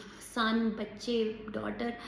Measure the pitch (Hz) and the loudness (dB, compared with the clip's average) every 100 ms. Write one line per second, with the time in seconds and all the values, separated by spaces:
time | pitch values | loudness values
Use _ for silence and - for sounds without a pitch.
0 | - - - 240 220 226 226 208 208 - | -10 -12 -6 0 4 4 4 2 -4 -4
1 | - 233 220 220 - 220 208 208 233 233 | 0 2 2 0 -4 -4 -2 -2 -2 -2